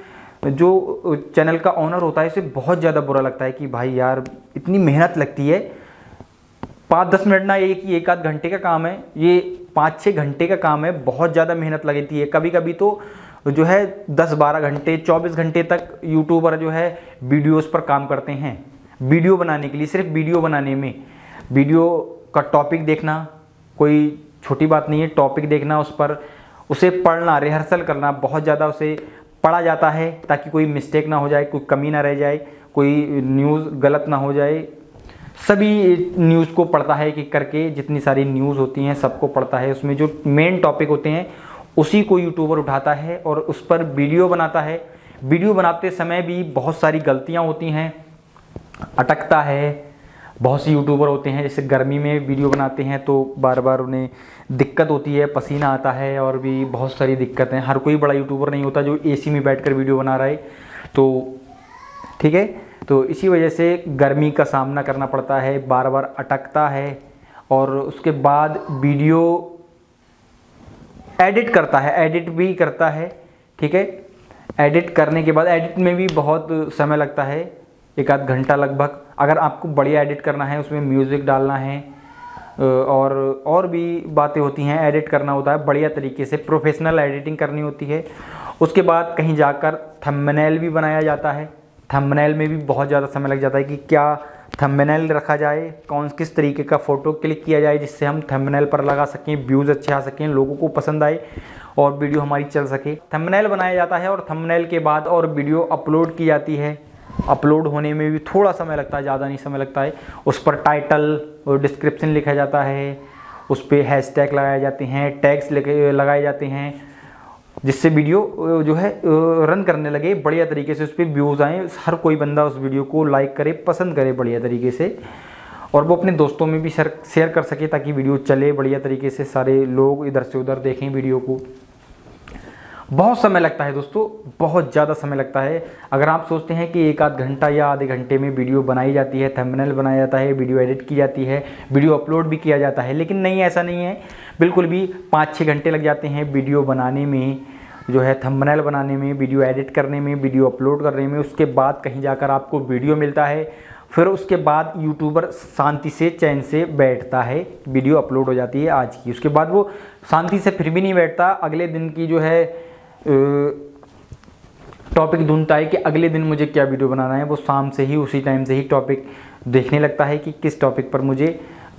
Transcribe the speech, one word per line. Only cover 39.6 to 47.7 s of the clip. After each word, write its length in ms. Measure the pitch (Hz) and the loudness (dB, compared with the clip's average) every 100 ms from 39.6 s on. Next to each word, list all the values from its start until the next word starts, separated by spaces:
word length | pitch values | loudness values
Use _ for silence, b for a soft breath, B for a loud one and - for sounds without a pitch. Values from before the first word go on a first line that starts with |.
| 135 | -2
उसमें 240 | 135 143 139 | -2 -2 0
जो 120 | 151 151 147 | 0 -2 0
main 320 | 143 165 180 | 2 2 4
topic 300 | 160 - 151 | 2 2 0
होते 200 | 147 156 | 0 0
हैं 160 | 160 180 B B B B - | -4 -6 B B B B 0
उसी 240 | 151 208 | 4 4
को 140 | 208 185 | 4 2
YouTuber 380 | 170 170 156 156 | 2 -2 -2 -2
उठाता 360 | 143 135 143 | 0 -2 0
है 240 | 143 160 175 | -2 -4 -6
और 200 | 160 151 | -4 -4
उस 240 | 156 - - | -4 -6 2
पर 180 | 170 165 | 2 2
वीडियो 420 | 139 143 165 180 | 0 2 4 4
बनाता 340 | 175 160 160 | 4 0 0
है। 200 | 151 165 - B B B | -2 -6 -10 B B B
वीडियो 300 | 131 165 202 | 0 2 4
बनाते 360 | 190 170 170 190 | 4 2 2 -4
समय 300 | 180 170 175 | -4 -4 -2
भी 220 | 170 175 165 | -2 -4 -2
बहुत 300 | 135 131 160 | -2 -2 0
सारी 240 | 160 156 | 0 0
गलतियाँ 440 | 151 131 131 170 165 | 0 0 -2 -2 -2
होती 240 | 156 | -4
हैं, 240 | 165 | -4